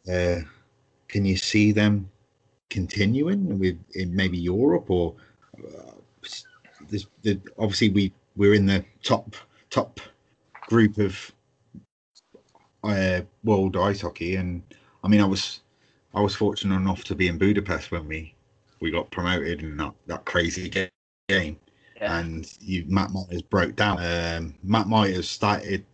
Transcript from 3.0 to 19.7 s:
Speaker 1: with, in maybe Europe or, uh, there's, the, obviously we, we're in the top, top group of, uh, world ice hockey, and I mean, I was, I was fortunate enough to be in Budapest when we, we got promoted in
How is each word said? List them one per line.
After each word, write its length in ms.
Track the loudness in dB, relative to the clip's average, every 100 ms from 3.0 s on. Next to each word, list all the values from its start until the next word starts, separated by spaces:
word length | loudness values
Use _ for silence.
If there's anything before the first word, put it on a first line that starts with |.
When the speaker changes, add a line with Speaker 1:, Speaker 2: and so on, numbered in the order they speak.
| 2 2 0 0 -2 0
Speaker 1:
with, 180 | 0 -2 -10
in 200 | -6 -4
maybe 220 | 0 0 0
Europe 540 | -2 2 2 2 0
or, 240 | 0 0 -4 -20 _ _ -20
uh, 280 | -20 -20 -20 -20 _ _ -16 -16 -18 _ _ _ -8
there's, 160 | -8 -8 _
the, 180 | -2 -2 -6 -4
obviously 340 | -2 2 4
we, 220 | 4 0 _ _
we're 200 | 2 6
in 120 | 6 4
the 180 | 2 -2 _
top, 320 | -2 -2 -2 -20 -20 _ _
top 300 | -4 -4 -10 -20 _ _ _ _ -20 2
group 320 | 4 4 4
of, 340 | -2 -4 -16 _ _ _ _ -20 _ _ _ -20 _ -20 _ _ _ _
uh, 380 | -2 2 2 0 -4 _
world 320 | 0 2 2 2
ice 240 | 0 0
hockey, 340 | -6 -6 -4 -4
and 260 | -4 -6 -10 -20 _ _
I 40 | 4
mean, 120 | 6
I 60 | 6
was, 340 | 2 -4 -10 _ _ _ _ _
I 60 | 0
was 140 | 0
fortunate 400 | 2 -2 0 -2 0
enough 280 | 0 -2
to 100 | -6
be 140 | -2 0
in 100 | 2
Budapest 540 | 2 2 0 -6 -4
when 160 | -8 -8
we, 260 | -10 -12 _ _ _ _ _
we 100 | -4
got 200 | -4 -6
promoted 520 | -4 -2 -2 -2 -6
in 140 | -8